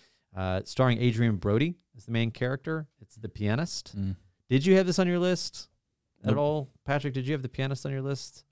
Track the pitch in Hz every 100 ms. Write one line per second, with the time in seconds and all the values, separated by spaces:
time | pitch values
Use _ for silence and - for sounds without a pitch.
0 | _ _ _ 92 92 92 - - 131 117
1 | 123 113 117 98 101 107 156 175 _ 113
2 | 107 117 117 - 123 139 - 160 147 _
3 | 107 - 98 - 104 117 170 - - 101
4 | 98 92 _ _ _ 131 165 190 185 175
5 | 180 175 180 175 - - - _ _ _
6 | _ _ - 135 147 151 135 _ - 143
7 | 143 131 131 147 131 - 135 135 143 135
8 | 135 139 - - _